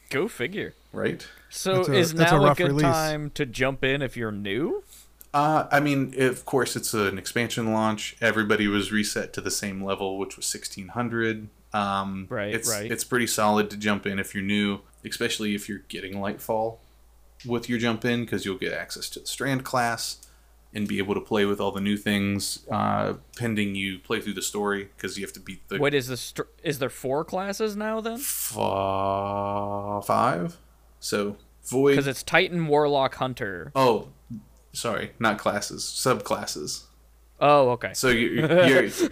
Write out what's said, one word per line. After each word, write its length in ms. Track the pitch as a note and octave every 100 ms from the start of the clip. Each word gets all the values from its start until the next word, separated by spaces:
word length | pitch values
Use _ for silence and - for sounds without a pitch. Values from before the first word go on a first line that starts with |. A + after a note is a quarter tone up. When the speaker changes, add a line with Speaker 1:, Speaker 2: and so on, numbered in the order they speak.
| -
Speaker 1:
Go 180 | C3+ G3+
figure. 460 | - D#3+ G3 F#2+ - _
Speaker 2:
Right? 320 | G2+ G#2 D#3+ - - -
Speaker 1:
So 260 | - F#3+ F#3+
Speaker 3:
That's 120 | F3+
a, 40 |
Speaker 1:
is 200 | C#3+ D#3+
Speaker 3:
that's 180 | D#3+ E3
a 40 | F3
Speaker 1:
now 80 |
a 20 | C#3+
Speaker 3:
rough 100 | C#3+
Speaker 1:
good 100 | F3
Speaker 3:
release. 140 | C#3+
Speaker 1:
time 460 | D#3 E3 D#3 D3+ D3
to 140 | - C#3+
jump 380 | A2+ C3 C#3
in 180 | C3 C#3
if 140 | C3+ -
you're 140 | A2+
new? 520 | G#2 G2+ G2+ F#3 G4+ - - - _ -
Speaker 2:
Uh, 320 | C#3+ D3 D#3 -
I 80 | C#3+
mean, 340 | D3 C#3 C3 -
of 240 | C3 B2 -
course, 300 | C#3 A#2+ A#2+
it's 180 | -
an 240 | A2 G2+ F#2+
expansion 540 | - - A#2 - A2+
launch. 440 | A2 A2 G#2+ - -
Everybody 460 | A2+ G#2+ G#2+ G#2+ G#2
was 240 | G2+ F#2+
reset 400 | G#2+ G#2 - -
to 80 | -
the 100 | G2
same 300 | - G#2 F#2+
level, 340 | G2 F#2+ G2 G2
which 180 | F#2+ -
was 100 | -
sixteen 440 | G#2+ - - F#2
hundred. 580 | A2+ A#2+ A#2 A2+ A2 G#2+ _ _
Um, 540 | G#2+ G2+ G2 G2 F#2+ F#2
Speaker 1:
Right, 240 | B2 G2+
Speaker 2:
it's, 160 | A2+ A2+
Speaker 1:
right. 220 | G#2+ G#2+
Speaker 2:
it's 140 | A#2 -
pretty 220 | B2 A2+
solid 420 | - G#2+ G#2 G#2
to 80 | G#2
jump 280 | G#2 G2+ G2+
in 140 | G2
if 140 | F#2+ G2+
you're 80 |
new, 380 | G2 G#2 G#2 G2 - _ A#2
especially 500 | - A#2+ - G#2+ G2+
if 140 | -
you're 140 | G2 -
getting 280 | F2 F#2+ G2
Lightfall 640 | G2+ G2+ - A2 A2+ A2+ - _ - - - - A#2+
with 240 | A#2+ A#2+
your 100 | A#2+
jump 240 | A#2 A2
in, 220 | B2 A#2+ A#2
'cause 180 | G2+
you'll 140 | F#2+ F#2
get 160 | F#2+
access 340 | E2 F2+ - -
to 100 | -
the 40 | -
Strand 360 | - D#3+ C3+
class 640 | C3 B2+ A#2 A#2 - - - - _ _ _
and 120 | G#2+ G#2
be 120 | G2+
able 160 | F#2+
to 80 | F#2+
play 240 | - A2 G2+
with 160 | G2+
all 100 | G2+
the 80 | G2
new 160 | G2 G#2
things, 680 | G#2+ G#2 G2 G2+ G2 - -
uh, 440 | G#2+ G#2 G#2 G#2 G2 - -
pending 380 | A#2+ G#2+ G2+ G2
you 240 | G2 F#2
play 200 | - A2+
through 140 | G#2+
the 80 | F#2
story, 480 | F2 G#2 G2+ G2+ G2 -
'cause 200 | G2 F#2
you 60 | F#2+
have 60 |
to 80 | -
beat 260 | - F#2+ -
the 100 | G2
Speaker 1:
Wait, 140 | C#3+
is 140 | C#3+ B2+
the 100 | B2
str-, 260 | - - - -
is 180 | E3+ C3
there 100 | B2+
four 340 | - C3 C3+
classes 540 | E3 F#3 G3 G3 A3 G#3
now 240 | G#3+ A3
then? 160 | A3 A#3
Speaker 2:
Fa-, 1800 | C#4 - - G#2+ G#2+ G2 G2 G2 G2 G2 G2+ G2+ G2+ G2+ G2+ G2+ G2+ G2+ -
five? 520 | G#2+ A2+ E3 E3+ - _ _ _ _
So, 380 | - G#2 G2+ G#2 - _ -
Void 300 | B2 C#3 C#3
Speaker 1:
'Cause 120 | C#3
it's 160 | B2+
Titan, 440 | - E3 F#3 E3+ D#3+
Warlock, 480 | D3 D3 C#3+ C3+ -
Hunter. 560 | C3 B2 A2 F#2 E2 C3+
Speaker 2:
Oh, 340 | C3 G#2+ - - _ A2+ - - _
sorry, 380 | - A#2+ G2 G#2 -
not 180 | A2+ G#2
classes, 460 | - G2+ - -
subclasses. 1000 | - - C3 A#2 - A2 G#2 - D2+ - - _ _ _ _ _
Speaker 1:
Oh, 300 | D3 D3 C3
okay. 200 | A#2+ G2+ F#2
Speaker 2:
So 140 | B2+
you, 200 | A#2+ A#2
Speaker 1:
<laughs> 180 | A#2 D3+
Speaker 2:
you're 400 | E3+ F3 C3+ G#2 - E4+